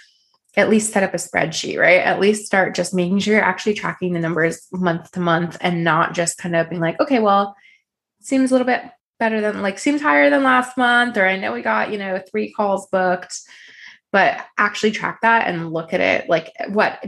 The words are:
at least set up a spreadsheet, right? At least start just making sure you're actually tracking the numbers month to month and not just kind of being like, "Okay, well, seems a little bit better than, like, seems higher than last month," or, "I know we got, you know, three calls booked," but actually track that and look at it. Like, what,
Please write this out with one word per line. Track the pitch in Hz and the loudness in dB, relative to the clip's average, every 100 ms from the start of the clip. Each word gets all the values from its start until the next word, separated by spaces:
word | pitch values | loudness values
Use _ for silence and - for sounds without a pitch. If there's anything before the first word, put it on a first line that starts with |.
| - _ _ _ _ - | -20 _ _ _ _ 0
at | 196 | 4
least | 214 214 | 2 2
set | 202 | 0
up | 190 | 0
a | 170 | -2
spreadsheet, | - 180 160 160 - - | -4 -2 -2 -4 -6 0
right? | 165 180 | 4 4
At | - - | 4 2
least | 196 214 | 2 2
start | - 196 185 | 0 0 0
just | 180 175 | -2 -2
making | 185 175 196 | -2 0 0
sure | 202 | 2
you're | 214 | 2
actually | 185 185 220 | 2 0 -2
tracking | 208 170 170 180 | -2 -4 -4 -4
the | 175 | -2
numbers | 165 165 165 170 - | -2 0 0 -2 -10
month | 185 180 170 - | -2 -2 -2 -6
to | 180 | -4
month | 175 165 175 - | 0 0 -2 -4
and | 180 170 | -4 0
not | 170 160 165 | 0 2 0
just | - 170 - | -2 -4 -4
kind | 180 170 | -2 -2
of | 165 | -2
being | 170 | -2
like, | 165 165 | -4 -2
"Okay, | 302 254 | 0 2
well, | 214 196 202 - _ _ _ _ _ _ | 4 2 2 -6 _ _ _ _ _ _
seems | - 269 262 | -2 0 2
a | |
little | 254 247 | 2 2
bit | 247 - - _ _ | -2 -4 -20 _ _
better | 226 220 | -2 0
than, | 208 202 | -2 -2
like, | 202 196 | -4 -2
seems | 294 294 | -2 0
higher | 294 294 285 | 2 4 4
than | 285 | 4
last | 262 254 247 - | 4 2 0 0
month," | 247 240 240 220 | 2 2 2 0
or, | 190 | 0
"I | 190 | 0
know | 214 | -4
we | 240 | -6
got, | 233 214 214 | -2 -2 -2
you | 208 | -6
know, | 196 185 190 | -6 -6 -6
three | 214 214 | -6 -6
calls | - 202 190 - | -2 -2 -2 -2
booked," | 190 185 180 - - - - - - - - _ | 0 0 0 -4 -16 -18 -20 -20 -20 -20 -20 _
but | 196 170 - - - | 2 2 0 -8 -2
actually | 208 - 220 | -2 0 -2
track | 214 175 - | -2 -6 -2
that | 226 226 - | 2 2 2
and | 170 165 | -4 -4
look | 160 165 | -6 -4
at | 180 | 0
it. | 185 180 - | 2 0 0
Like, | 165 - - - | -2 -2 -10 -4
what, | 202 185 - | 0 0 -2